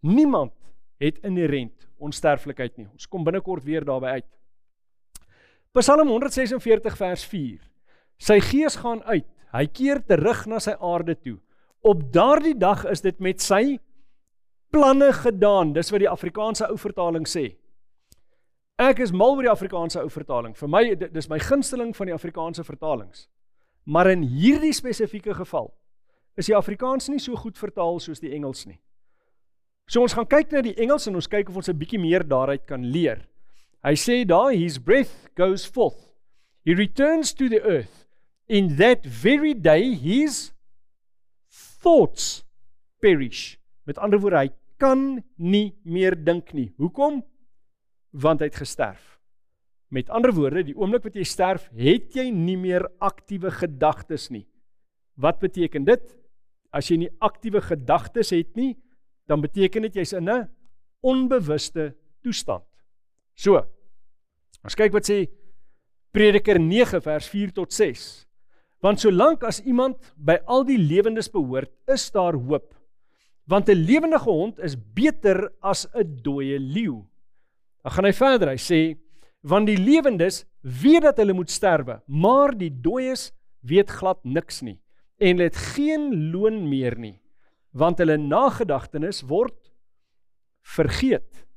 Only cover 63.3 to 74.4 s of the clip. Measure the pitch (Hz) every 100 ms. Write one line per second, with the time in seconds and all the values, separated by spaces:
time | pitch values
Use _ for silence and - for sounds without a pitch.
63.3 | _ 196 185 - - - - - - _
64.3 | _ _ _ 202 - 214 202 - 208 175
65.3 | - - - - _ _ _ _ 208 208
66.3 | 202 214 190 165 208 233 185 156 151 -
67.3 | 202 202 202 175 - 202 113 - - _
68.3 | _ - _ _ _ 190 208 220 185 269
69.3 | 320 233 - 262 247 262 254 - - 147
70.3 | 170 - 247 269 262 156 175 214 220 -
71.3 | 202 131 127 135 _ - 269 - 208 175
72.3 | 151 123 147 - - - _ _ _ _
73.3 | _ - 190 202 190 160 285 320 311 233
74.3 | 160